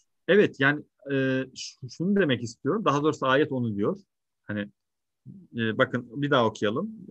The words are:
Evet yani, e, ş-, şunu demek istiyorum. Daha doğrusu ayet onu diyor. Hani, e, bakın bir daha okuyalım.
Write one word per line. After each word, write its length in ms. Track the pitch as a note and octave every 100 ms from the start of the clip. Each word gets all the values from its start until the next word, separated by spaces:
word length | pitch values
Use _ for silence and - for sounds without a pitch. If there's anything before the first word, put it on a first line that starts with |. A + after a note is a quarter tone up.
| _ _ -
Evet 320 | G3+ D3+ -
yani, 240 | C#3 D3 - _ C#3+
e, 340 | C3+ C3 C3 C3 -
ş-, 220 | - - B2+
şunu 260 | - F3 G3+
demek 280 | D#3+ A#2+
istiyorum. 420 | A#2 - C3+ G3+ D#3+
Daha 180 | C#3+
doğrusu 220 | D3+ C3 C3+
ayet 260 | C3+ D3+
onu 240 | C3 A#2 G2+
diyor. 240 | A#2 F#3+ _ _ _ _
Hani, 260 | - G#2 G2+ _ _ _ _ _ - G3 F3 A#2+
e, 220 | A2+ A2
bakın 440 | B2+ B2 B2 C#3+
bir 100 | C#3+
daha 140 | C#3 A2
okuyalım. 460 | - G#2 A#2+ A3 - -